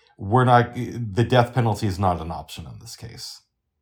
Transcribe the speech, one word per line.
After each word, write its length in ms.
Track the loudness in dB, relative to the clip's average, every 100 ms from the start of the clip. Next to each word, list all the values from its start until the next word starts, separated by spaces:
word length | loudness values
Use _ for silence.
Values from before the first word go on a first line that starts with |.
| _ _
"We're 260 | 0 2
not, 300 | 6 6 4
the 500 | -2 -8 -8 -6 -2
death 300 | 4 4 4
penalty 320 | 0 -2 -2 -4
is 120 | 0
not 220 | 0 -2
an 100 | -4
option 340 | -10 -12 -14 -16
in 120 | -16
this 160 | -20 -18
case." 440 | -18 -16 -18 -18 _ _ _ _